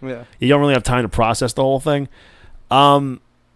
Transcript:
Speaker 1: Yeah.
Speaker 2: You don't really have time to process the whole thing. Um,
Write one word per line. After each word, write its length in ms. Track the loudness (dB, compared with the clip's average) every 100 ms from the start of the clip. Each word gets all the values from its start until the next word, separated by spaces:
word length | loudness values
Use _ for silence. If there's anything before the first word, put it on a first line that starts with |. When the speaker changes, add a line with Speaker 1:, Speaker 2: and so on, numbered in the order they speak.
Speaker 1:
Yeah. 240 | -14 -14 -16 _
Speaker 2:
You 80 | 0
don't 100 | 2
really 120 | 2
have 100 | 0
time 200 | 0 -2
to 60 | -2
process 420 | -2 -2 -2 -4
the 80 | -2
whole 180 | -2 -2
thing. 280 | -2 -2 -4 -14 _ _ -20 -20 -2
Um, 500 | 4 4 4 0 -8 _ _ _